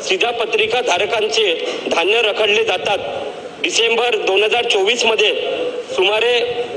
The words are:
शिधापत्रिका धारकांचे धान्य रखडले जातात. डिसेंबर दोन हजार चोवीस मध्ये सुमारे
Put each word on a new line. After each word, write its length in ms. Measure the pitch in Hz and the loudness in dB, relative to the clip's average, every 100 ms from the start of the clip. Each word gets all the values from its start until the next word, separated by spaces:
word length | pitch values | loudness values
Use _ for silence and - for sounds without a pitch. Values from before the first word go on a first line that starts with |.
| 156 | 0
शिधापत्रिका 720 | 185 233 233 226 220 214 247 | 0 0 0 -2 0 0 0
धारकांचे 840 | - 233 208 233 208 214 208 160 - 156 - | 0 0 0 0 0 2 2 0 -4 -4 -2
धान्य 300 | 156 175 226 | 0 2 2
रखडले 420 | 214 196 214 208 | 2 0 2 2
जातात. 340 | 220 185 220 190 - - - - - - | 2 0 -2 -2 -4 -6 -8 -10 -14 -8
डिसेंबर 560 | 156 214 233 233 240 214 | -4 0 2 2 0 0
दोन 260 | 170 190 | 2 2
हजार 240 | 214 240 240 | 2 2 2
चोवीस 380 | 214 190 240 | 2 2 2
मध्ये 280 | 226 220 208 151 - - - - - | 2 2 2 0 -2 -4 -4 -6 -6
सुमारे 720 | - 381 214 233 240 240 233 247 | 0 2 2 2 0 0 -4 -6